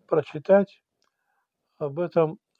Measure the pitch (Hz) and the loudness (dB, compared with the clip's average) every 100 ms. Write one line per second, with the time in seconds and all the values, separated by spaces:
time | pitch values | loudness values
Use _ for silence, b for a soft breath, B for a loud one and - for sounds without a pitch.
0 | _ 165 - 151 - 196 196 _ _ _ | _ -4 -4 -6 2 2 2 _ _ _
1 | _ _ _ _ _ _ _ _ 147 143 | _ _ _ _ _ _ _ _ -8 -6
2 | 175 170 160 - _ _ | -2 0 0 -2 _ _